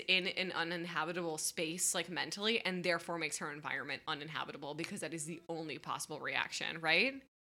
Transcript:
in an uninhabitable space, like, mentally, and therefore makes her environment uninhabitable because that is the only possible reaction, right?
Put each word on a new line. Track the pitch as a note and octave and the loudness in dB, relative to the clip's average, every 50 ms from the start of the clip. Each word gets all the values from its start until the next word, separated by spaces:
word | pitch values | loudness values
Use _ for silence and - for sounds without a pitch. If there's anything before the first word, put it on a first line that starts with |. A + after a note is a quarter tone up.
| - | 2
in | - F#3 F#3 F3+ F#3+ | 4 4 4 4 2
an | - - F#3 F3+ - | 0 0 0 0 2
uninhabitable | - E3 E3+ F3 E3+ E3+ F3 E3+ D3+ D#3 E3 F3 F3+ F3 E3+ D#3 D#3 | 0 0 0 0 -2 -2 -2 0 0 0 0 0 0 0 0 0 0
space, | - - - - E3 D#3+ E3 F#3 - - - | -2 -2 0 0 -2 0 0 2 2 2 2
like, | F3+ E3 F3 | 2 0 0
mentally, | F3 C#3+ C3+ D3+ - G3+ G3+ A3 A#3 - - | 0 0 0 0 -2 0 2 4 4 4 2
and | F#3 F#3 F3+ E3+ | 2 0 2 2
therefore | F3+ E3+ E3+ - - E3+ | 2 2 2 2 -2 -2
makes | E3+ D#3+ D3+ - - | 0 0 0 -2 -2
her | F3 D3+ | -4 -4
environment | C#3+ D3+ D3+ - C3 C#3 B2 C#3+ C3+ B2 - | -6 -6 -4 -4 -2 -2 -2 -4 -4 -4 -2
uninhabitable | D#3 D#3 C#3+ D3 D#3 D3+ C3 C3+ C#3+ D3 C#3+ D3+ C#3+ D3 | -4 -4 -2 -4 -4 -2 -4 -4 -4 -6 -8 -6 -6 -4
because | D3+ E3+ - G3+ G3 | -4 -4 -4 -4 -6
that | E3+ D3+ E3 | -6 -4 -4
is | E3 D3 | -4 -6
the | D#3+ E3+ - - - | -6 -8 -10 -6 -6
only | E3 D#3+ E3 D#3 C3 D3+ | -6 -4 -4 -4 -6 -6
possible | - E3+ A#2 C3+ - - D#3 C#3 | -4 -4 -4 -4 -4 -6 -6 -4
reaction, | C3+ C3 C3+ B2 - - - - D3+ D#3 D#3+ E3 E3 | -4 0 0 0 0 0 -2 -2 -2 -2 -2 0 4
right? | D#3 D#3+ F3+ A3 C4+ C4+ C4+ - _ _ _ | 6 6 8 6 4 2 -2 -12 _ _ _